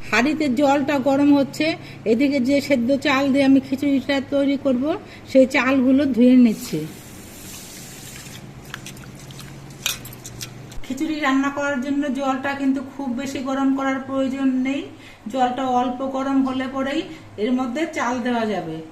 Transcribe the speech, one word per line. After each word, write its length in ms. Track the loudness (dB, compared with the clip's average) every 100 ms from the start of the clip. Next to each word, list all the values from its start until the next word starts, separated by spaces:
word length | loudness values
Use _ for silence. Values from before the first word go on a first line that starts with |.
| 2
হাঁড়িতে 360 | 2 2 2 0 2
জলটা 360 | 4 4 2 0 2
গরম 220 | 4 6 6
হচ্ছে, 280 | 4 0 -2 -2 -8 -8 0
এদিকে 280 | 2 2 2 2
যে 80 | 2 2
সেদ্ধ 200 | 0 2 2 2
চাল 160 | 2 2
দিয়ে 120 | 4 6
আমি 100 | 6 4
খিচুড়িটা 500 | -2 2 0 0 -2 0
তৈরি 220 | 0 2 2
করব, 200 | 0 0 0 -4 -6 -18 2
সেই 160 | 6 6
চালগুলো 480 | 4 2 4 6 4 4
ধুয়ে 200 | 6 8 10
নিচ্ছি। 340 | 8 4 -4 -6 -6 -12 -18 -18 -18 -18 -16 -16 -16 -18 -18 -18 -16 -16 -16 -16 -16 -18 -16 -14 -14 -16 -18 -18 -18 -16 -16 -18 -18 -8 -6 -6 -10 -16 -16 -14 -16 -16 -14 -12
খিচুড়ি 320 | -10 -6 -4 -2 0
রান্না 240 | 2 0 -2
করার 220 | -2 -2
জন্য 180 | -2 -2 -2 -2
জলটা 320 | -2 -2 -4 -2
কিন্তু 200 | 0 0 -4
খুব 160 | -8 -6 -4
বেশি 180 | -6 -6 -4
গরম 200 | 0 0 2
করার 200 | 0 -2 -4
প্রয়োজন 420 | -2 -2 0 0 0 0
নেই, 160 | -2 -6 -14 -20 -16 -8
জলটা 320 | 0 0 0 0 2
অল্প 180 | 0 -2 -4 -2
গরম 220 | 0 2 2
হলে 200 | 0 -4
পরেই 260 | -4 -2 -2 -6 -12 -16 -4
এর 80 | 0 0
মধ্যে 240 | -2 -2 -4 -2
চাল 180 | -2 -2 -2
দেওয়া 180 | 0 0
যাবে। 240 | -2 -4 -10 -12